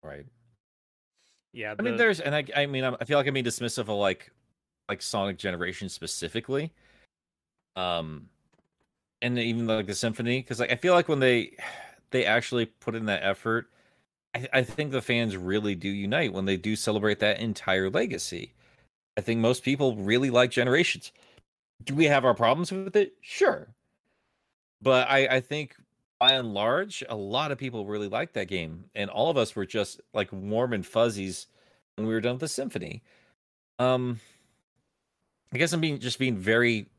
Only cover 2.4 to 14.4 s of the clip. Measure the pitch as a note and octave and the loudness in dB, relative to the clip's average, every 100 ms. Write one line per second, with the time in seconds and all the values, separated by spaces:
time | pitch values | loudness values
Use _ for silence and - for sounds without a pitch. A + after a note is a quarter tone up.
2.4 | C#3 C#3 C#3+ C3+ C3 B2 B2 D3 C#3 C#3 | -2 0 0 0 -2 -2 0 2 2 0
3.4 | A#2+ - A#2+ - G#2+ G#2 G2+ F#2 - _ | -2 -2 -4 -4 -2 2 2 0 -8 _
4.4 | _ _ _ _ - G2+ - G#2+ G2 F#2 | _ _ _ _ -10 -8 -4 -2 -2 -2
5.4 | G2 F2 F2 F#2 G2 - E2 - E2+ A2+ | -4 -4 -4 -6 -10 -10 -8 -6 -6 -6
6.4 | - C#3 D#3+ _ _ _ _ _ _ _ | -2 -4 -4 _ _ _ _ _ _ _
7.4 | _ _ _ F#2 F2+ E2+ D#2+ D2+ E2+ _ | _ _ _ -4 -2 -2 -4 -10 -18 _
8.4 | _ _ _ _ _ _ _ _ A#2+ B2 | _ _ _ _ _ _ _ _ -2 0
9.4 | A#2 A#2 A2+ A2 G2+ G2+ A#2 A2 A#2 B2 | 0 0 0 0 0 -2 -2 -2 -2 -2
10.4 | B2+ A2+ B2 A#2+ F3 F3+ E3 D3 C3 A#2+ | -2 -4 -2 0 4 4 4 4 4 4
11.4 | G#2 - - - - - _ C3 G2 A2+ | 2 -8 -14 -12 -18 -20 _ 0 2 2
12.4 | - B2 A2+ _ - A2+ A2 G2 G2 G2 | 0 -2 -2 _ -8 -4 -2 0 0 -2
13.4 | A2+ A2+ A2+ _ _ _ _ _ _ - | 0 -2 -4 _ _ _ _ _ _ -10